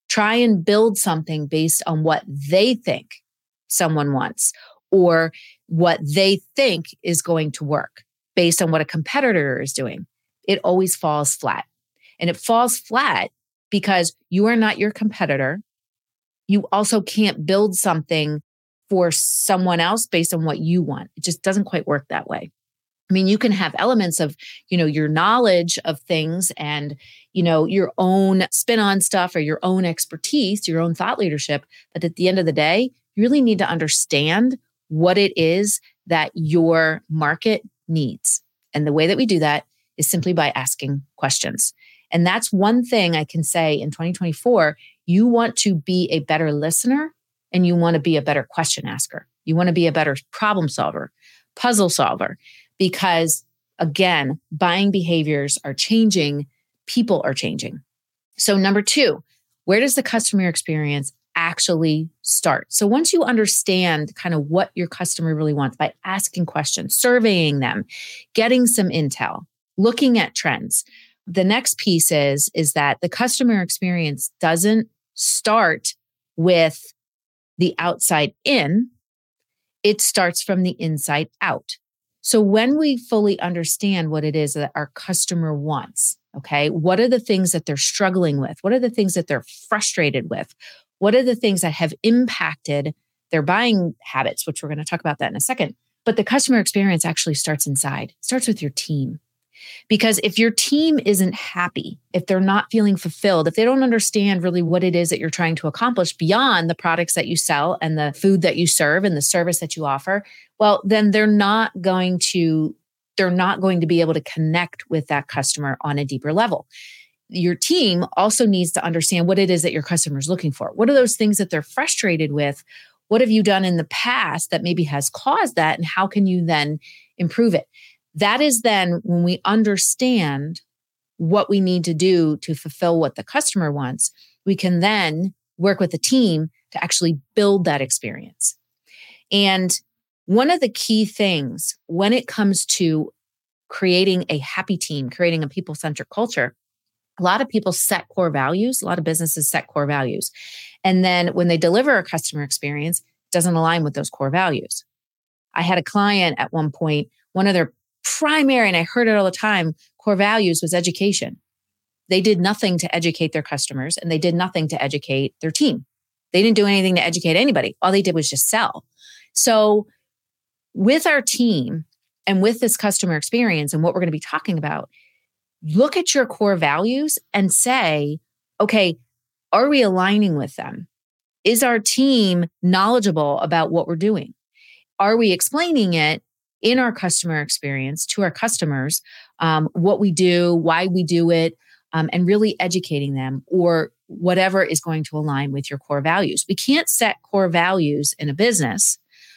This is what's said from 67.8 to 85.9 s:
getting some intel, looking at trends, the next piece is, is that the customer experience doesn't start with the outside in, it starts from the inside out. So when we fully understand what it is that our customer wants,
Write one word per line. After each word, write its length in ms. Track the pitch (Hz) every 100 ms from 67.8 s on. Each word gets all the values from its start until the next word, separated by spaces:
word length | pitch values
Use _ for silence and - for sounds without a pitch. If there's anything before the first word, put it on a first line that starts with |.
| - - - - -
getting 340 | - 226 254 240
some 220 | - 185
intel, 560 | 165 143 - - - - _ _ -
looking 400 | 220 240 269 226
at 180 | 160 -
trends, 480 | 156 120 - - - - - _ -
the 180 | 180
next 340 | 185 233 254 -
piece 340 | 208 170 -
is, 380 | 151 143 139 -
is 200 | 165 156
that 260 | 156 143 -
the 60 | 175
customer 540 | - 240 - 247 208
experience 720 | 175 - 180 175 156 143 - -
doesn't 480 | 165 165 208 220 220 _ _
start 800 | - - - 214 226 180 156 - - _ _ _ -
with 580 | 170 175 160 - - - _ _ _ _ _ -
the 160 | 180 -
outside 560 | 170 - - 156 147 -
in, 460 | - 269 147 202 247 _ _ _ _ _ _ _ _ _
it 180 | 208 208
starts 400 | - - 175 -
from 220 | - 185
the 120 | 180 -
inside 480 | 165 151 - 147 - -
out. 380 | 185 - - - _ _ _ _ -
So 140 | 220
when 380 | 202 214 247 302
we 200 | 302 247
fully 400 | - 220 208 185
understand 720 | 175 170 165 - 202 190 160
what 140 | 156
it 120 | 151 156
is 180 | 147
that 180 | 151 143 156
our 160 | 147 -
customer 580 | - 175 - 170 160
wants, 640 | 147 151 143 -